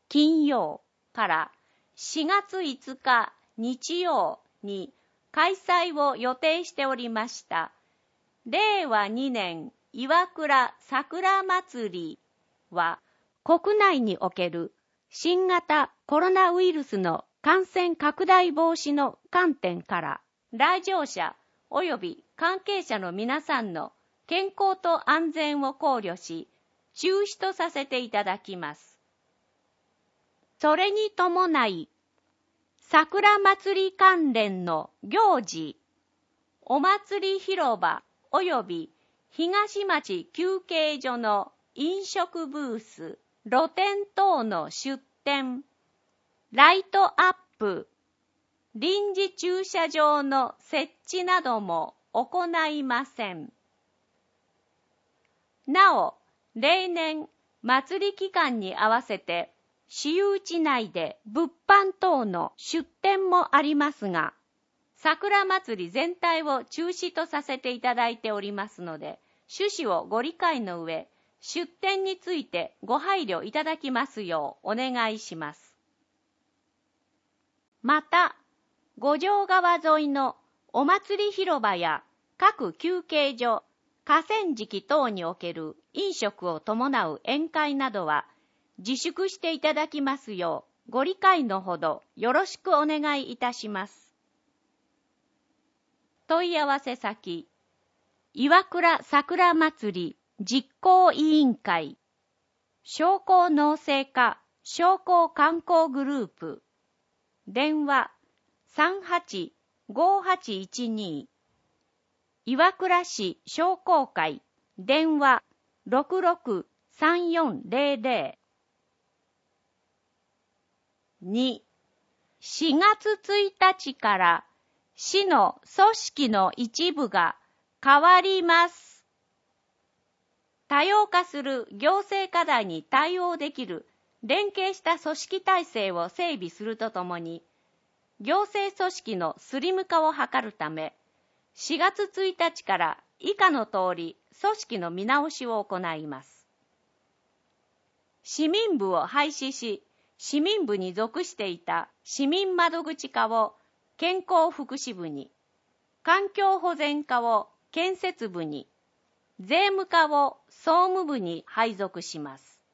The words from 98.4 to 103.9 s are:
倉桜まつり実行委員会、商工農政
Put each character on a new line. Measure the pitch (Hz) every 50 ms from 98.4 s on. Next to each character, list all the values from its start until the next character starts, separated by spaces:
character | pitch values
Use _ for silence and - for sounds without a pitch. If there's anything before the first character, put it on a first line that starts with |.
| 254 285 339 370 370
倉 | - - 359 349 339 320 - -
桜 | - 294 285 285 - 349 359 359 349 330
ま | 320 320 311 311
つ | - 220 208
り | 175 185 170 156 - _ _ _ _ -
実 | 196 - 233 269 - _ _ _
行 | - 370 370 370 370 330 -
委 | - 302 311 302 311
員 | 285 247 220
会、 | - - - 175 165 156 139 - _ _ _ _ _ _ _ _ _ _ _ _ _ _ _ _ _ _
商 | - - - 311 359 392 381
工 | - - 370 359 349 359
農 | 302 294 294 294 311
政 | 311 - 311